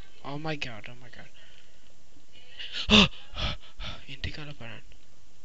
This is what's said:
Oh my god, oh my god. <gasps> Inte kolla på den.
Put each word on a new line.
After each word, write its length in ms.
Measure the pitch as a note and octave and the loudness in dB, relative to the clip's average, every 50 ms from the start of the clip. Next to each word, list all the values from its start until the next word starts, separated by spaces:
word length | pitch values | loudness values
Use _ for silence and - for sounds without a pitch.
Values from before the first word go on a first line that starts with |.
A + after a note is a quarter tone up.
| - - - - - | -2 -4 -4 -2 -2
Oh 140 | - C#3 D3 | -2 -2 -2
my 180 | D#3 D#3+ D#3 | 0 0 0
god, 340 | D3 - B2+ A#2 G#2 G#2+ A#2+ | 0 0 -2 -2 -2 -4 -4
oh 60 | A#2+ | -4
my 140 | A#2+ B2 A#2+ | -4 -4 -4
god. 200 | - - - - - - - - - - - - - - - - - - - - - - - - - - - - - - - - - - - - | -4 -4 -4 -4 -4 -4 -4 -4 -4 -4 -4 -4 -4 -4 -4 -4 -4 -4 -4 -4 -4 -4 -4 -4 -4 -4 -4 -4 -4 -4 -4 -2 -2 -2 4 8
<gasps> 220 | G#3+ G#3 F#3+ - - - - - - - - - - - - - - - - - - - - | 10 10 10 8 6 0 -4 -4 -2 0 2 2 0 0 -2 -4 -2 -2 -2 -2 -2 -2 -2
Inte 260 | - C3+ - - - | -4 -2 -2 -2 -2
kolla 220 | - D#3 D3+ D3 D3 | -2 -2 -4 -4 -4
på 100 | - A#2 | -4 -4
den. 180 | A#2 G#2+ - - - - - - - - - - - - - - | -4 -4 -4 -4 -4 -4 -4 -4 -4 -4 -4 -4 -4 -4 -4 -4